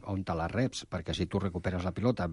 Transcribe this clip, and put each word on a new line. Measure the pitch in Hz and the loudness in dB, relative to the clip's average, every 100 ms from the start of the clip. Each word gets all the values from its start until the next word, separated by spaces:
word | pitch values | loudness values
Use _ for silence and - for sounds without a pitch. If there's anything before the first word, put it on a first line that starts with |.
on | 104 98 | -2 -2
te | 90 82 | 0 0
la | 82 | 0
reps, | 113 131 - | 2 2 0
perquè | - 90 80 85 | -6 -4 -2 0
si | |
tu | 85 101 | 0 0
recuperes | 92 87 95 90 | 0 -2 -2 0
la | 90 90 | -2 2
pilota | 120 101 87 | 2 2 0